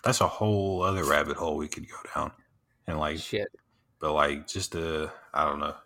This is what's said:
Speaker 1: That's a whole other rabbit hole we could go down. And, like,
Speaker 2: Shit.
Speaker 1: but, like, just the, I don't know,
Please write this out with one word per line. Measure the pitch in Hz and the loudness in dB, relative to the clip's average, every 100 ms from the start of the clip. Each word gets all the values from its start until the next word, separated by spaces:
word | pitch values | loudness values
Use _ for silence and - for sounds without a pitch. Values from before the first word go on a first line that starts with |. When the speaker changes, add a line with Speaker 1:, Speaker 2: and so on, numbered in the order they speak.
Speaker 1:
That's | 123 127 | 0 2
a | 90 | 2
whole | - 107 101 98 92 | 2 2 4 2 2
other | 92 95 71 | 2 2 4
rabbit | 73 76 73 | 4 2 -2
hole | 82 76 | -2 -2
we | 76 | -4
could | - - | -8 -10
go | - - | -14 -8
down. | - 73 - _ _ _ _ - | -6 -6 -8 _ _ _ _ -6
And, | 78 | -2
like, | 76 80 | -2 -4
Speaker 2:
Shit. | - 107 - - _ _ _ _ | -4 -4 -4 -10 _ _ _ _
Speaker 1:
but, | 76 | 0
like, | 76 73 73 76 | 4 4 2 -6
just | 95 - | -6 -4
the, | 85 82 78 78 - - | -4 -2 -2 -4 -8 -4
I | 73 76 | 0 0
don't | 73 | 0
know, | 73 - | -4 -6